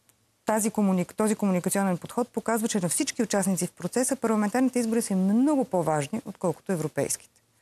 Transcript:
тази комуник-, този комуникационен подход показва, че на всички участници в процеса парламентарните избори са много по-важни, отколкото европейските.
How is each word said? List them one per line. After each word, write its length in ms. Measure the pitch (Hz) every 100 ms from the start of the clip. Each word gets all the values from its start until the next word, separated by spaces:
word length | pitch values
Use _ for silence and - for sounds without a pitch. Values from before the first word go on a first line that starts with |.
| _ _ _ _ -
тази 240 | 220 214
комуник-, 440 | 214 196 185 175
този 200 | - 220
комуникационен 640 | 208 202 180 185 196 196 175
подход 300 | - - -
показва, 400 | - 214 226 220
че 120 | 214
на 80 | 170
всички 340 | - 302 -
участници 440 | 214 202 190 185 180
в 60 |
процеса 440 | - 175 240 254 -
парламентарните 640 | 233 220 208 240 262 247
избори 240 | 226 226
са 140 | 220 190
много 480 | 190 220 277 294
по-важни, 560 | 247 180 156 151 139 220
отколкото 480 | - - 180 151 -
европейските. 680 | 180 156 - - - - _ _ _